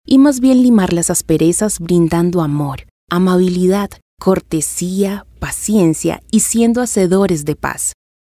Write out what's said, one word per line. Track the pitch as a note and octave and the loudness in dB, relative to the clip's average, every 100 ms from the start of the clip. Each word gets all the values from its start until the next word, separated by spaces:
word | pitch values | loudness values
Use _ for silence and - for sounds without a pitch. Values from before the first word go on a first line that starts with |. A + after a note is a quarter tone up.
| - | 0
y | C4+ | 4
más | C#4+ C4 | 4 4
bien | C4 B3+ | 2 4
limar | B3 A3+ F3+ | 4 4 2
las | E3+ E3+ | 0 -2
asperezas | F3 - D#3 D#3+ F3 G#3+ - | -4 0 2 2 0 -2 -4
brindando | E3+ F3 E3 E3+ F3 F3 | 0 2 2 0 0 0
amor, | D#3 D3 D3 C3+ - _ _ | -2 -2 -4 -8 -16 _ _
amabilidad, | F3 F#3 F3+ F#3 F3+ F3+ G3 G3 - _ _ | -2 2 2 0 0 0 0 -4 -12 _ _
cortesía, | - F#3+ - D#3+ C#3+ - F3 F#3+ G3 G3+ - _ | -2 -2 -2 -6 -6 -6 -6 -2 -4 -4 -12 _
paciencia | - - - G#3+ E3 D#3 E3 D#3+ - | -12 -10 -2 2 2 0 -4 -6 -2
y | A3 | -2
siendo | - A3+ A#3 A#3 | 0 0 0 0
hacedores | B3 G#3+ F#3 F#3+ G3 E3 D3 | -2 0 2 2 0 -2 -4
de | D3 | -6
paz. | C#3 - - - _ _ _ | -8 -6 -8 -10 _ _ _